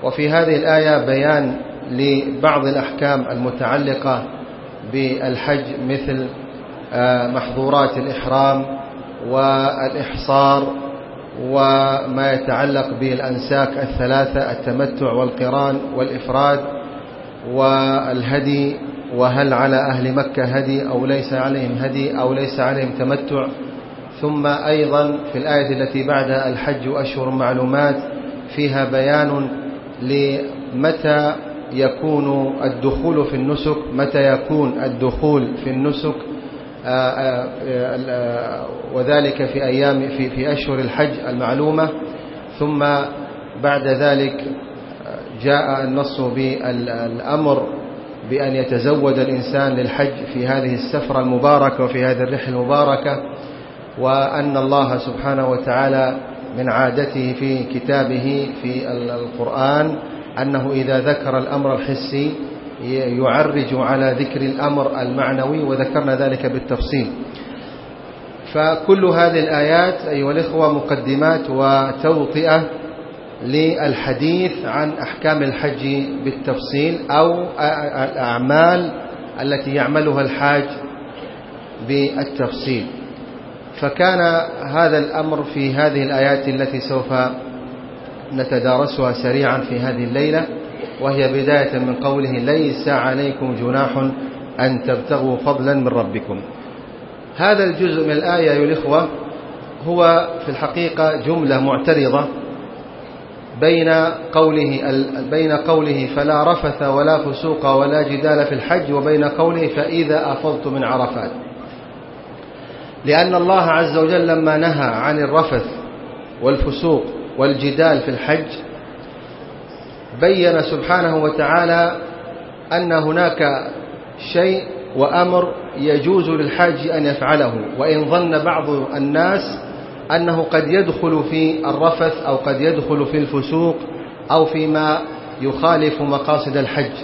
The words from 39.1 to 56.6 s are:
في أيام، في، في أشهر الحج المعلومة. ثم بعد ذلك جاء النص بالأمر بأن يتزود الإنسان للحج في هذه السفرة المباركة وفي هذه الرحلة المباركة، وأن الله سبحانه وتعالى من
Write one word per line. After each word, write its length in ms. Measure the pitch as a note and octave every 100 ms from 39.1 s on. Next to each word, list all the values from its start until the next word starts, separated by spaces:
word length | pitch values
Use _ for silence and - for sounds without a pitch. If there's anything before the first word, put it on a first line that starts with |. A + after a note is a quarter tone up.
| D3 C#3+ C3+ C3
في 180 | C#3
أيام، 440 | C3+ C3 C#3 C#3 C3+ C3+
في، 120 | B2+
في 240 | B2+ C#3
أشهر 260 | C#3+ C#3+ C3
الحج 320 | B2 - D3+ - B2
المعلومة. 600 | B2 A#2+ C3 D3+ D#3 D#3+ - - - - - - -
ثم 200 | D3 D3 C#3+ C#3+ C#3+ - - - - -
بعد 240 | C#3+ C#3 C3
ذلك 560 | C3 C#3+ C#3 C#3 - - - - - - - - - - A2+
جاء 400 | C3 C#3+ - C3+
النص 360 | C3+ C3+ C#3 -
بالأمر 1500 | B2+ B2 C3+ - - B2 A#2+ A#2 A#2 A#2 - D3+ D3 C3 - - - - - - A2
بأن 260 | C3 C#3 C3
يتزود 640 | B2 B2 B2+ D3 C#3 B2+
الإنسان 520 | B2+ C3 A#2 C#3 C#3
للحج 420 | B2+ A#2+ - C#3+ - -
في 140 | C3 B2
هذه 260 | C3+ C3
السفرة 460 | A#2+ - G2+ - C3
المباركة 640 | B2+ B2 C#3+ D3 C#3 C3
وفي 220 | B2+ B2+ B2+
هذه 180 | B2+
الرحلة 320 | B2+ C3+ C3+ B2
المباركة، 640 | B2 C#3+ D3 C3+ D3 C#3 - - - - - - - -
وأن 580 | B2+ C3+ C3+ D3 C#3+ C#3
الله 400 | C3+ C#3 B2+ B2
سبحانه 520 | - A2+ C#3 C3+ C3
وتعالى 680 | B2 - B2 C3+ C3+ C3 C3+ - - -
من 120 | A#2